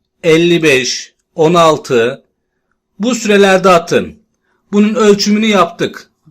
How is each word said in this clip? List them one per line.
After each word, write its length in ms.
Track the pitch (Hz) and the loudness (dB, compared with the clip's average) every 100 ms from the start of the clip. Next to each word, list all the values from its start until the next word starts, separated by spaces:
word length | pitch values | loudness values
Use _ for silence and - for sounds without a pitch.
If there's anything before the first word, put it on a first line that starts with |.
| _ _ | _ _
elli 400 | 165 160 175 170 | 0 2 2 0
beş, 500 | 156 131 120 - - _ _ - | 2 0 -2 -8 -14 _ _ -2
on 180 | 156 | 0
altı, 720 | 175 160 151 - 120 117 139 _ _ _ _ _ _ _ - | 2 2 0 -2 -2 -2 -6 _ _ _ _ _ _ _ -8
bu 160 | 233 247 | -6 -4
sürelerde 540 | 202 202 196 190 190 | 0 2 2 2 2
atın. 520 | 170 - 127 85 - _ _ _ _ _ | 0 0 -4 -4 -14 _ _ _ _ _
Bunun 240 | 208 208 208 | 0 0 2
ölçümünü 500 | 208 202 208 208 220 | 2 2 0 -2 0
yaptık. 640 | 196 170 - 143 - - _ _ | 0 -2 -4 -8 -8 -20 _ _